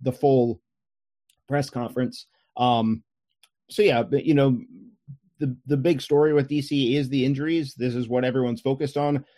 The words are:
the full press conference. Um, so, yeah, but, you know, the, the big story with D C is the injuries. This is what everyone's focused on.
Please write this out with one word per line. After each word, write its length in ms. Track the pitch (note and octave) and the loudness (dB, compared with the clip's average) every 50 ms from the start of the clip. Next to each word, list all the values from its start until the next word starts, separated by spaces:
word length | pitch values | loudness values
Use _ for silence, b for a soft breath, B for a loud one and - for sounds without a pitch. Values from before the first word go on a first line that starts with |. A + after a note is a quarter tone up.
the 120 | B2+ C3 | -6 -6
full 480 | B2+ - - C#3+ C3+ C3 A#2+ A#2+ G#2+ - _ _ _ _ _ _ _ _ _ _ _ _ _ _ _ _ _ - | -4 0 2 4 4 4 2 2 -2 -6 _ _ _ _ _ _ _ _ _ _ _ _ _ _ _ _ _ -4
press 200 | C#3 C#3+ C#3 C#3 | -2 -2 -2 -4
conference. 580 | - B2+ A#2+ A2+ - B2+ B2+ A#2+ A#2+ - - _ _ _ _ _ - | -6 -8 -8 -6 -4 -4 -4 -4 -6 -10 -20 _ _ _ _ _ -4
Um, 460 | - B2 B2 A#2+ A#2 A2+ A2+ A2 A2 - _ _ _ _ _ _ _ _ _ _ _ _ - | 0 0 2 2 2 0 0 -2 -4 -6 _ _ _ _ _ _ _ _ _ _ _ _ -6
so, 140 | - - | 0 2
yeah, 200 | G#3 F#3+ C3 A#2 | 2 4 4 2
but, 220 | A#2 F#2+ - - - | 0 0 0 0 2
you 100 | D#3+ D3+ | 2 4
know, 240 | C#3+ C#3 C3+ B2+ A2+ - - - - - - _ _ _ - C#3 - _ _ _ - | 4 4 4 2 0 -4 -10 -20 -20 -20 -20 _ _ _ -20 -20 -20 _ _ _ -6
the, 160 | D3+ C#3 B2 - - | -6 -6 -6 -6 -4
the 100 | B2+ D3 | -2 -2
big 240 | C#3+ C3 E3+ E3+ B2+ | 0 2 0 0 -2
story 320 | - - D3 C#3+ D3+ D#3 | -2 0 2 4 4 4
with 160 | D3+ D3 C3+ C#3 | 4 2 0 0
D 140 | D3 D3 | -2 -4
C 340 | C#3 - D3 C#3 C3+ A#2 C3 | -4 -2 0 0 0 2 0
is 120 | D3 C#3+ B2 | 0 0 -2
the 160 | C3+ C#3 B2+ | 0 0 0
injuries. 480 | C3+ C#3+ C3+ D3 D#3+ E3 E3 D3+ C3 - | 0 0 -2 -2 -2 -2 -2 -4 -6 -6
This 200 | - A#2+ B2+ A#2 | -6 -4 -4 -2
is 140 | B2 B2 A2+ | -4 -4 -2
what 160 | A#2+ B2+ B2+ | -2 0 0
everyone's 380 | B2+ B2 C3+ B2+ A#2+ A#2 A2+ | 0 0 0 0 -2 -2 -4
focused 340 | - C3+ C3+ C#3 D3+ C#3 - | -2 -2 -2 -2 -4 -4 -2
on. 280 | C#3+ C#3+ D3 D3 C3+ C#3 b b | -2 -2 0 0 -2 -4 b b